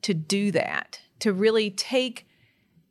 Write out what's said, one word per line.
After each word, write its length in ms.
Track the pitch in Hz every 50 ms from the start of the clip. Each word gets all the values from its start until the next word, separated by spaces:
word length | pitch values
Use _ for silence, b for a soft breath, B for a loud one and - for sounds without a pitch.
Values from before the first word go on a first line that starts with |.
to 140 | - 214 185
do 360 | 160 156 - 196 196 208 202
that, 480 | - - - - 73 69 - - - - - _ _ -
to 160 | - 214 185
really 340 | 185 214 220 220 220 214 208
take 560 | 196 - - - 254 254 254 247 247 - - _ _ _ _ _ _ _ _ _ _ _ _ _